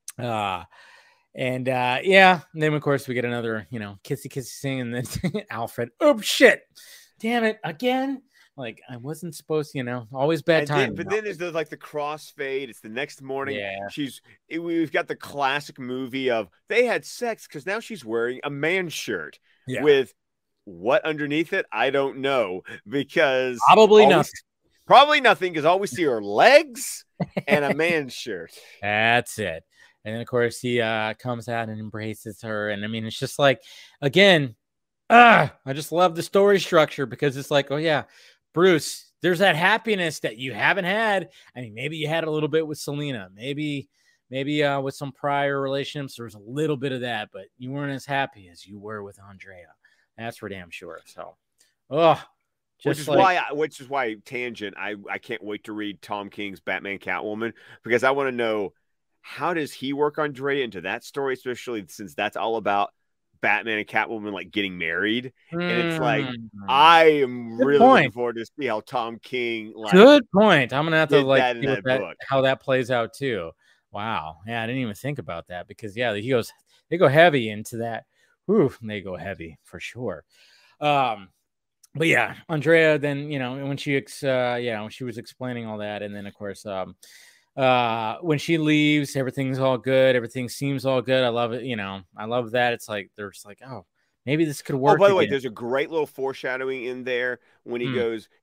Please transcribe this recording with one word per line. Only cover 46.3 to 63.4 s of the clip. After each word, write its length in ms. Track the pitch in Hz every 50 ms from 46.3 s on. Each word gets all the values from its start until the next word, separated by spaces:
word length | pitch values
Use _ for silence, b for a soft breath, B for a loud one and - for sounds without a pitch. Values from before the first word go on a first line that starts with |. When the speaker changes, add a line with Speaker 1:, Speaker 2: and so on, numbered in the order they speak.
| 104
Speaker 1:
a 40 | 107
little 380 | 101 107 127 147 156 156 151 127
bit 140 | 127 143 127
of 80 | 123
that, 280 | 120 123 120 107 104 - -
but 120 | 98 95 - _ -
you 140 | 123 127
weren't 220 | 135 143 147 139 139
as 120 | 131 -
happy 420 | - 143 139 135 127 - 107 95 87
as 160 | 85 - -
you 140 | 95 101 104
were 240 | 98 104 107 107 101
with 160 | 101 101 101
Andrea. 460 | 98 101 101 92 90 98 95 90 85 _ _ _ _ _ _ _ _ _ _ -
That's 200 | 113 117 113 -
for 100 | 110 104
damn 220 | 98 95 90 87
sure. 300 | - - 92 85 80 85 -
So, 300 | _ - - 85 87 87 _ _ _ _ _ _ _ _ _ _ -
oh, 240 | 131 151 170 160 147
Speaker 2:
Which 840 | - - - _ _ _ _ _ _ _ _ _ _ - 143 143 143
Speaker 1:
just 20 |
Speaker 2:
is 60 | 151 156
Speaker 1:
like 100 | 147 -
Speaker 2:
why, 160 | 190 185 180
I, 180 | 165 127 107 139
which 280 | 147 156 156 - -
is 80 | 139 123
why, 260 | 139 139 131 113 110 104 -
tangent, 500 | - 131 120 123 123 117 104 107 98 - -
I, 180 | 95 101 107 101 101 -
I 60 | 98 98
can't 260 | - - 120 107 -
wait 220 | 104 104 104 -
to 80 | - 107
read 280 | 107 104 104 98 -
Tom 280 | - - 107 101 101 98
King's 320 | - - 104 101 95 85
Batman 360 | - - 95 92 - 98 98 92
Catwoman, 520 | - 92 92 90 - 107 107 107 113 117 107 B B B B B B
because 200 | 113 120 120 113
I 60 | 131
wanna 200 | 135 139 139 135
know, 420 | 123 120 117 113 110 110 101 87 - _ _ _ _ _ _ _ _ _
how 320 | - - - - 143 165 180
does 200 | 165 147 123 -
he 180 | - - 135 139
work 240 | 139 147 151 147 -
Andrea 440 | 151 147 139 123 135 143 139 143 131
into 180 | 117 98 92
that 220 | 80 92 104 123 -
story, 300 | - - 143 139 135 131
especially 520 | 123 - 131 123 113 - 127 120 110 98 78
since 260 | - - 107 92 73
that's 220 | - 104 107 - -
all 180 | 95 113 113
about 360 | 113 98 104 101 101 101 - _ _ _ _ _ _ _ _ _ _